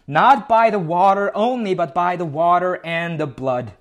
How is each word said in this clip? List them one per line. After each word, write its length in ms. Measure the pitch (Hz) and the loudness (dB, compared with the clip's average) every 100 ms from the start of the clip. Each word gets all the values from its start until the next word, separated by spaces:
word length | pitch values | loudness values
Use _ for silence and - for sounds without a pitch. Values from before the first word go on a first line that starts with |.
| - | -4
not 440 | 151 220 262 - | 2 4 4 2
by 200 | 226 226 | 2 4
the 100 | 208 | 0
water 520 | 160 170 196 196 202 | -2 2 2 2 0
only, 400 | 196 233 254 208 | -2 -2 -2 -2
but 200 | 180 165 | -2 -2
by 240 | 180 175 180 | -2 -2 -2
the 80 | 170 | -4
water 560 | 143 170 175 180 180 | 0 2 2 2 -4
and 340 | 165 170 170 160 | -4 -4 -4 -4
the 100 | 151 | -6
blood." 440 | 123 131 123 113 - | -6 -4 -4 -6 -14